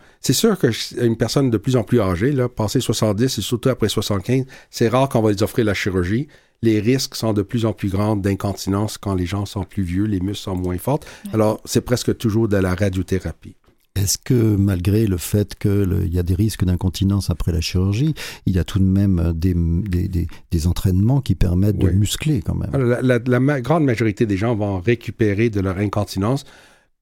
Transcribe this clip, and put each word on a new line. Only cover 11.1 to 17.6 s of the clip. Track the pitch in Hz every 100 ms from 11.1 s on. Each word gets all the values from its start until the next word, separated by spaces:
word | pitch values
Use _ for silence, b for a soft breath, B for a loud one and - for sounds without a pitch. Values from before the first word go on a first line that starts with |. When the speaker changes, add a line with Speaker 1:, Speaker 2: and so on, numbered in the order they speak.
| B 202
Speaker 2:
Ouais. |
Speaker 1:
Alors, | 113 107 107
c'est | - 117
presque | - 123 - -
toujours | 113 107 113
de | 101
la | 92
radiothérapie. | 90 101 92 90 95 85 - 92 - _ _ _
Speaker 3:
Est-ce | - 98 -
que, | - 123 110 98
malgré | 101 90 92 104 110
le | 90
fait | - 104 101
que | - 104
le, | 101 95 90
il | 90
y | 90
a |
des | 87
risques | 90 107 -
d'incontinence | 90 90 92 - 98 101 92
après | 90 -
la | 82